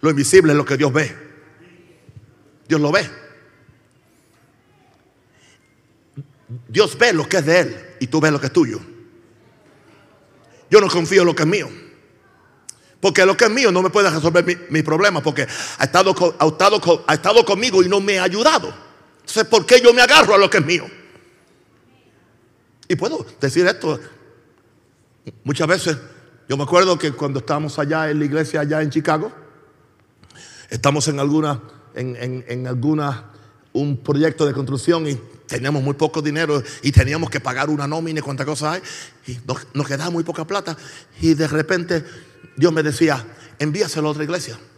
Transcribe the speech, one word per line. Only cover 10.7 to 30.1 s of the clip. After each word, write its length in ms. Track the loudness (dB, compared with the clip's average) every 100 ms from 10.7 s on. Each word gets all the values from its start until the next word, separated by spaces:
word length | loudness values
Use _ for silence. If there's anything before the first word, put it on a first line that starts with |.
Yo 120 | 4
no 60 | 4
confío 340 | 0 2 4
en 60 | 4
lo 80 | 2
que 80 |
es 60 | 0
mío, 200 | 0 -4 -14 -20 _ _ _ _ _ _ _ _ -20 _ _
porque 260 | 0 4 4
lo 120 | 4
que 80 | 2
es 60 |
mío 200 | 2 2
no 120 | 2
me 60 | 2
puede 200 | 2 2
resolver 340 | 2 2 2 0
mi, 100 | -2 -4
mi 120 | -2
problema, 400 | 0 2 2 0
porque 240 | -4 -4 -6 -6 -12 -4
ha 60 |
estado 320 | 0 2 2 2
co-, 200 | 0 2
ha 80 | 0
estado 340 | 4 2 2
co-, 220 | 2 2 2
ha 80 |
estado 320 | 0 4 4 4
conmigo 380 | 0 0 2
y 60 | 2
no 100 | 2
me 160 | 0 -2
ha 60 |
ayudado. 500 | -2 0 2 0 -2 -14 -20 _ _ _
Entonces, 260 | -8 -4 2
¿por 200 | 2 6
qué 140 | 6
yo 120 | 8
me 80 | 6
agarro 320 | 6 6 6
a 40 | 4
lo 120 | 4
que 80 | 2
es 80 | 0
mío? 200 | -4 -6 -18 -20 -20 _ _ _ _ _ _ _ _ _ _ _ _ _ _ _ _ _
Y 80 | -4
puedo 300 | -4 -8 -12 -6
decir 280 | -4 0 0
esto. 320 | 0 -4 -6 -10 -20 _ _ _ _ _ _ _ _ _ _ -20 -16
Muchas 240 | -8 -4 0
veces, 300 | 0 -2 -6 -8 -20 _ _ _
yo 100 | -6
me 60 |
acuerdo 340 | 2 4 4 2
que 140 | -2
cuando 280 | -4 -6 -6
estábamos 380 | -4 -4 -4 -6
allá 320 | -4 -2 -2
en 100 | -2
la 60 | -2
iglesia, 360 | -2 -2 -4
allá 200 | -2 -2
en 80 | -2
Chicago, 420 | -2 -2 -2 -4 -12 -20 _ _ _ _ _ _